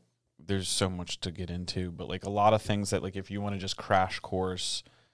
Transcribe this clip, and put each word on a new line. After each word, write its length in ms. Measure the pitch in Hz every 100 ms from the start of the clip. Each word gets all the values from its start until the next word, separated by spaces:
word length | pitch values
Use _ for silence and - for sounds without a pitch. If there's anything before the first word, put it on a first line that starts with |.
| _ _ _ _
there's 300 | 82 98 92
so 200 | - 95
much 300 | 90 87 -
to 120 | 95
get 180 | 82 87
into, 400 | 87 87 - 90
but, 180 | 82 90
like, 160 | 90
a 60 | -
lot 240 | 101 104
of 80 | 107
things 280 | - 104 98
that, 120 | 101
like, 140 | 95 98
if 140 | 92
you 100 | 101
wanna 180 | 101 98
just 180 | 92 -
crash 440 | - 98 95 -
course, 640 | - 92 92 92 - - - _ _